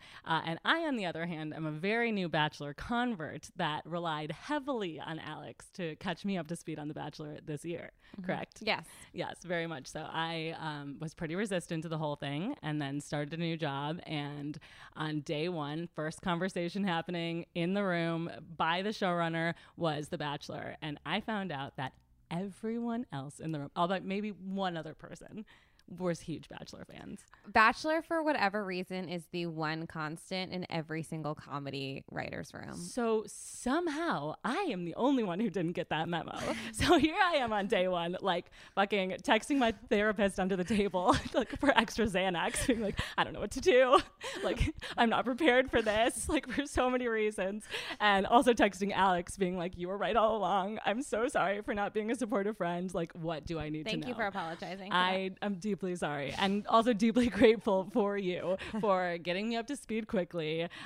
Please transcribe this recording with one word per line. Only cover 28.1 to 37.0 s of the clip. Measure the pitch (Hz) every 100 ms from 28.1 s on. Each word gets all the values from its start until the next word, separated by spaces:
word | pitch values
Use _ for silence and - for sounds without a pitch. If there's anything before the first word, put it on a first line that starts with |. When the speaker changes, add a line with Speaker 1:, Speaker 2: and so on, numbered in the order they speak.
| 330
Speaker 2:
whatever | 302 269 202 208
reason, | 190 180 180 185 175
is | 175 -
the | 175 170
one | 160 156 160 165
constant | 165 151 170 - 185 180
in | 180 -
every | 165 151 160
single | 156 160 151 151
comedy | - 143 139 139 135 135 -
writer's | - - - -
room. | - - 170
Speaker 1:
So | 175 - 233 220 208
somehow | - - - 240 302 349 285 339 175 147 - 208
I | 320 381
am | 185 170
the | -
only | 247 262
one | 208 170
who | 233
didn't | 190 165
get | 180 160
that | 156 170
memo. | 170 - -
<laughs> | - 226 226
So | 220 269
here | 339